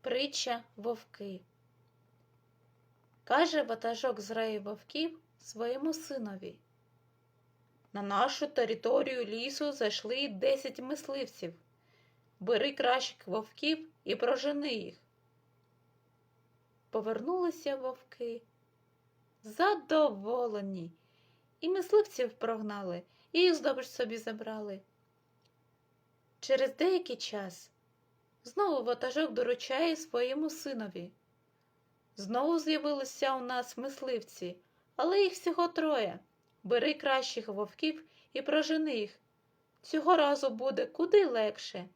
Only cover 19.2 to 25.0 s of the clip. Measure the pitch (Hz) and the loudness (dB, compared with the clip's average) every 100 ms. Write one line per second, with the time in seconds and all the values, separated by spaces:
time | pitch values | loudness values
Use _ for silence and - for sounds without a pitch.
19.2 | _ _ 220 214 370 381 - 311 294 202 | _ _ -18 2 4 4 2 4 4 2
20.2 | 202 247 240 208 196 190 170 - _ _ | -4 -2 -2 -2 -6 -6 -10 -14 _ _
21.2 | _ _ _ _ 320 381 359 427 427 - | _ _ _ _ 0 0 6 6 6 0
22.2 | 240 - 226 220 214 202 190 175 - _ | -4 -2 -4 -2 -4 -6 -6 -8 -10 _
23.2 | _ 330 359 311 277 262 254 - 240 226 | _ 4 6 6 2 0 -4 -4 -4 -4
24.2 | 220 220 220 220 208 196 - _ | -8 -8 -8 -8 -8 -10 -14 _